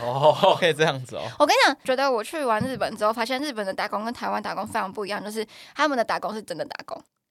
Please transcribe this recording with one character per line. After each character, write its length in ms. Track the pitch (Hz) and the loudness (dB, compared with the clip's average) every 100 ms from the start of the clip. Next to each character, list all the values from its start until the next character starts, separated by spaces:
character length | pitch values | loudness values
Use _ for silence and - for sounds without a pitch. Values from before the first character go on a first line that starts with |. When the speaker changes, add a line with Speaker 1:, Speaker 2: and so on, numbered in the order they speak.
Speaker 1:
哦。 560 | 120 135 151 123 190 151 | -4 6 6 8 6 6
Speaker 2:
可 80 | 175 | 2
以 60 | |
这 100 | 151 | 4
样 220 | 160 135 123 | 2 0 -8
子 100 | 87 | -8
哦。 60 | 104 120 | -8 0
Speaker 3:
我 60 | 294 | 4
跟 80 | 466 | 6
你 20 | 403 | 4
讲， 120 | 277 - | 2 -2
觉 100 | 254 | 0
得 160 | 277 | 2
我 100 | 233 | 0
去 220 | 220 330 | -4 -4
完 180 | 262 214 | 0 0
日 140 | 254 233 | -2 -2
本 180 | 180 214 | -4 0
之 80 | 208 | 0
后， 80 | |
发 100 | 233 | 0
现 160 | 226 262 | -2 -2
日 140 | 294 | -4
本 120 | 214 190 | -4 -6
的 80 | |
打 140 | - 208 | -4 -4
工 160 | 208 | -4
跟 100 | 220 | -6
台 160 | 247 202 | -6 -4
湾 140 | 208 | -4
打 100 | 208 | -4
工 140 | 170 208 | -6 -4
非 60 | |
常 180 | 214 196 | -4 -4
不 140 | 202 196 | -6 -6
一 40 | |
样， 140 | 202 | -6
就 80 | 202 | -6
是 160 | 220 - - - | -8 -8 -10 -16
他 140 | - 302 | 0 0
们 100 | 254 | 2
的 60 | |
打 160 | 214 170 | 0 0
工 140 | 185 | -2
是 100 | 220 | -8
真 120 | - 165 | -10 -8
的 80 | 143 | -8
打 100 | - - | -10 -12
工。 160 | - - _ _ | -14 -16 _ _